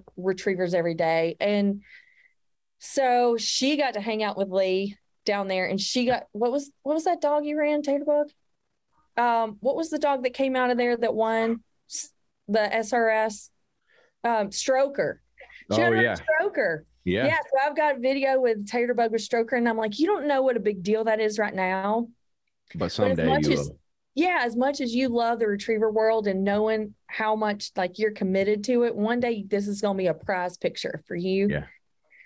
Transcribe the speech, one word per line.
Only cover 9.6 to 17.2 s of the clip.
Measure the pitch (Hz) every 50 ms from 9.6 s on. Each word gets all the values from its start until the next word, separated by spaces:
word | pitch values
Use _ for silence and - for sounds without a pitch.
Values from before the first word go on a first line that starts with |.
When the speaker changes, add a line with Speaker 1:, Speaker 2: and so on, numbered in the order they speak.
Speaker 1:
what | 202 262 285
was | 330 330 320
the | 302 294
dog | 302 285 277 262 247
that | 254 247
came | - 269 269 262
out | 254 254 247
of | 247
there | 240 247 240 240
that | 233 233 226 -
won | 214 220 220 226 226 226 226 233 226 _ _ _ _ _ -
s-, | - - - - _ _ _ _ _ _ - -
the | 202 226 208 202 -
S | 226 220 208
R | 254 240 226 226
S? | 220 220 220 226 214 - - - _ _ _ _ _ _ _ _ _ _ _ _ _ _ -
Um, | 233 233 220 202 202
Stroker. | 202 - - - 262 262 277 277 277 - 165 147 - - _ _ _ - - - - - - -
She | 101
got | 110 117
Speaker 2:
Oh, | 117
Speaker 1:
to | 113
run | 113 113
Speaker 2:
yeah. | 117 98
Speaker 1:
Stroker. | - - - 311 320 359 403 - 294 226 180 160 156 - _ _ _ -
Speaker 2:
Yeah. | 90 - 107